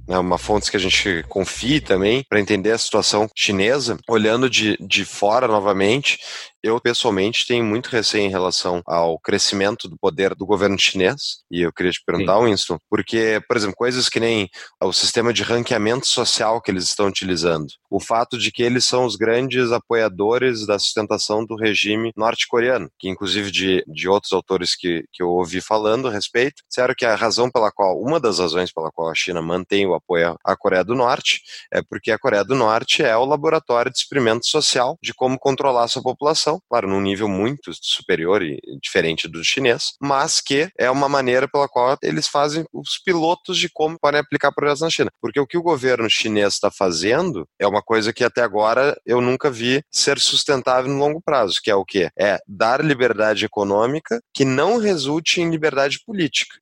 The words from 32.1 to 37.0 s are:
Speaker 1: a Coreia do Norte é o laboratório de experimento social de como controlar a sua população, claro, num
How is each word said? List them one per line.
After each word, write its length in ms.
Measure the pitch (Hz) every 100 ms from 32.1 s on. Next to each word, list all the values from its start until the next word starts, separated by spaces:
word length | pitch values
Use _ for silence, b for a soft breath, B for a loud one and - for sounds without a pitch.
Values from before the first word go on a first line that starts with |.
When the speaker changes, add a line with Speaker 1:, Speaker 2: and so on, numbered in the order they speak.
Speaker 1:
a 80 | 110
Coreia 260 | 135 104
do 120 | 98 131
Norte 460 | 110 113 123 -
é 120 | 147 113
o 80 |
laboratório 680 | 135 147 156 160 - 120 123
de 60 | -
experimento 460 | - 139 117 113
social 540 | - 117 - 135 123 165
de 140 | 104
como 240 | - 127 131
controlar 460 | 139 131 139 123
a 40 | 117
sua 140 | -
população, 540 | 123 123 147 156 - 170 -
claro, 200 | 120 98
num 120 | 98